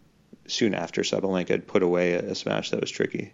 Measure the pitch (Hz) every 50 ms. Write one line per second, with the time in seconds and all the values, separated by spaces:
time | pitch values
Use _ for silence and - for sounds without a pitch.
0 | - _ _ _ _ _ - - - - - - 120 107 92 90 85 - - -
1 | - - - - - 95 95 92 87 - - - - - - 101 92 87 87 87
2 | 90 87 87 87 - - - - - 107 - - - - - - - - - -
3 | - - - - - 107